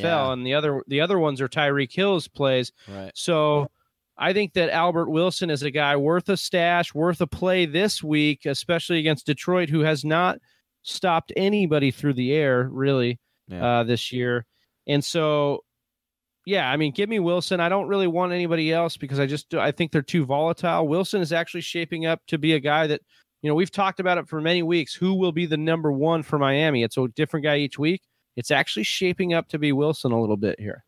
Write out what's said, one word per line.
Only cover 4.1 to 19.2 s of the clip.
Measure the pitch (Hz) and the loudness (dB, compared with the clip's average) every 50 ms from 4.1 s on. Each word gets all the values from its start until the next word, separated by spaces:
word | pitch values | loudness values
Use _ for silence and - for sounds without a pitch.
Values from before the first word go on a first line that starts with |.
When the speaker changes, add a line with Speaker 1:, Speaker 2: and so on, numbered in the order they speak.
| _ - | _ -2
Speaker 1:
I | 131 170 185 | -2 0 2
think | 208 208 170 - | 0 0 0 0
that | 185 165 160 | 0 0 2
Albert | - 165 165 180 165 170 165 - | 2 2 2 2 0 0 -2 0
Wilson | 156 156 175 185 170 - 170 170 | 0 0 0 0 0 -2 -2 -2
is | 151 131 139 | -2 -2 -4
a | 147 | -4
guy | 131 151 147 143 143 | -2 0 2 2 2
worth | 143 139 151 170 180 - - | 2 2 2 2 0 0 -2
a | 196 175 | -2 -2
stash, | - - - 180 170 175 175 175 170 - - | -2 -2 0 2 2 2 2 2 0 -2 -2
worth | 147 160 175 170 - | -2 0 0 0 -2
a | 175 147 | -4 -4
play | - - 180 185 185 185 175 | -4 -4 -2 0 2 2 0
this | 156 143 170 202 214 - - - | 0 0 0 0 0 -2 -4 -4
week, | 151 151 151 151 147 143 - - | 0 2 2 2 2 0 0 -2
especially | 147 139 - - - 170 165 - - 175 165 | -4 -4 -4 -2 -2 -2 -2 0 0 -2 0
against | 156 160 151 - - | 2 2 0 0 0
Detroit, | - 143 - - - 180 180 175 147 | -2 -4 -2 0 0 0 0 0 0
who | 151 160 | 2 2
has | 147 156 156 135 135 | 2 2 0 0 0
not | 151 156 170 180 185 - - - _ _ _ _ _ _ _ _ | 0 0 2 2 0 0 -4 -10 _ _ _ _ _ _ _ _
stopped | - - - - 180 165 165 - - - | -12 -8 -2 0 0 0 0 0 -2 -2
anybody | - 190 196 208 208 190 156 151 147 139 135 | 0 2 2 4 2 2 2 2 2 2 2
through | - - - 147 135 | 0 0 -2 0 0
the | 123 127 127 143 | 0 0 0 2
air, | 156 151 135 127 123 127 131 | 2 2 2 2 2 0 -2
really, | 131 131 135 139 139 131 120 120 120 - _ _ _ _ _ - | -2 -2 0 2 2 2 2 0 -2 -4 _ _ _ _ _ -14
Speaker 2:
Yeah. | 92 87 - 120 120 120 | -8 -2 0 2 2 2
Speaker 1:
uh, | 117 | 2
this | 113 120 113 - - | 2 0 -2 -2 -6
year. | - 123 123 123 120 120 117 - _ _ _ _ _ _ _ - | -6 -4 -2 -2 -2 -2 -4 -8 _ _ _ _ _ _ _ 0
And | 147 143 139 | 0 0 0
so, | - - 170 156 151 151 147 143 143 139 - - _ _ _ _ _ _ _ _ _ _ _ _ _ _ _ _ | 0 -2 0 0 2 2 2 0 0 -2 -4 -8 _ _ _ _ _ _ _ _ _ _ _ _ _ _ _ _
yeah, | 180 196 190 143 127 | -4 -2 -2 0 0
I | 135 151 | 0 0
mean, | 156 147 | 0 -2
give | 131 - 202 214 | 0 -2 -4 -2
me | 226 214 | 0 0
Wilson. | 175 170 175 180 165 - 180 175 | 0 0 0 0 0 -2 -2 0
I | 170 170 | 0 0
don't | 190 202 175 127 | 0 0 0 0
really | 202 196 190 175 | 0 0 0 0
want | 165 175 180 180 175 | 0 0 0 0 0
anybody | 180 175 165 170 165 156 156 | -2 0 0 0 0 0 0
else | 160 165 170 165 - - | 0 0 0 -2 -4 -8
because | - 131 139 | -8 -6 -2
I | 139 | 0